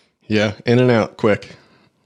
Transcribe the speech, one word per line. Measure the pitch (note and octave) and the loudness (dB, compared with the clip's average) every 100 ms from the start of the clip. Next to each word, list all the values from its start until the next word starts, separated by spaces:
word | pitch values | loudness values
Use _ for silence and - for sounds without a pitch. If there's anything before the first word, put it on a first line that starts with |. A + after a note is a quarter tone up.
| _ _ - | _ _ -4
Yeah, | G#2+ G#2+ - - | -2 -2 -4 0
in | A#2+ | 2
and | B2+ | 2
out | A2+ G2 - | 0 -2 -2
quick. | A2 G2 - - _ _ _ _ | -2 -2 -6 -20 _ _ _ _